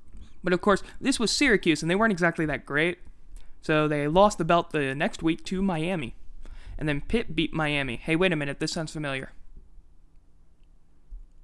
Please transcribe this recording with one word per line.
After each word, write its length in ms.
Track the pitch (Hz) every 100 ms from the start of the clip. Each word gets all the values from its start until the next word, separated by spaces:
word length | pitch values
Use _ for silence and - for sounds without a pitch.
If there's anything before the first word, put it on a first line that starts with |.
| - - - -
But 80 | 180
of 80 | 180
course, 240 | 214 190 - -
this 200 | 240 269
was 120 | 214
Syracuse, 500 | - 285 196 180 147
and 80 | 165
they 60 | 185
weren't 160 | 226
exactly 340 | 175 175 160 156
that 200 | 131 -
great. 340 | 143 170 - - - - - - -
So 260 | - 156 151
they 220 | 151 147
lost 280 | 175 208 -
the 60 |
belt 280 | 165 170 170
the 220 | 156 135
next 300 | 135 165 -
week 220 | 165 160 -
to 160 | 185
Miami. 540 | 196 165 165 185 117 - - - - - - -
And 120 | 151
then 100 | 147
Pitt 340 | - 233 -
beat 200 | 156 165
Miami. 420 | 160 151 147 139 117
Hey, 220 | - 160
wait 160 | 185
a 20 | 156
minute, 240 | 143 139
this 140 | 160
sounds 180 | 185 156
familiar. 400 | 156 147 135 - - - - - - - - - - - - - - - - - - - - - -